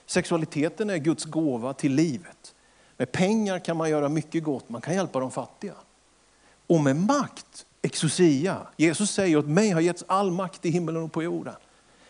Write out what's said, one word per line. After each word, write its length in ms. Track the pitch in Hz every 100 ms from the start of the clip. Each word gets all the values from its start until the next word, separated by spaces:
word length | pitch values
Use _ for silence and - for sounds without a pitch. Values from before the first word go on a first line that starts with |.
| -
sexualiteten 840 | 185 175 170 156 151 147 - 214
är 80 | 185
Guds 280 | 143 156 160
gåva 480 | 156 160 123 123
till 200 | 135 147
livet. 600 | 139 170 117 - - - _ _ _ _ _
Med 140 | 127
pengar 480 | - 180 220 208 185
kan 180 | 185 165
man 120 | 160
göra 200 | 151 143
mycket 340 | 156 151 170
gott. 260 | 156 127 -
Man 120 | 117
kan 120 | 123
hjälpa 260 | 185 175 135
de 120 | 127
fattiga. 420 | 135 120 - 196 - - _ _ _ _ _ _ _ _
Och 120 | 165
med 160 | 143 139
makt, 720 | 202 285 190 - - - - _
exousia. 760 | - - 160 - 175 139 175 147 - -
Jesus 340 | 160 151 208
säger, 260 | - 190 151
"Åt 100 | 143
mig 220 | 160 220
har 120 | 165
getts 220 | 170 170 -
all 240 | 190 202
makt 340 | 175 185 - 180
i 40 |
himmelen 340 | 165 165 165
och 80 | 160
på 120 | 165
jorden." 320 | 165 175 127 107 _ _ _ _ -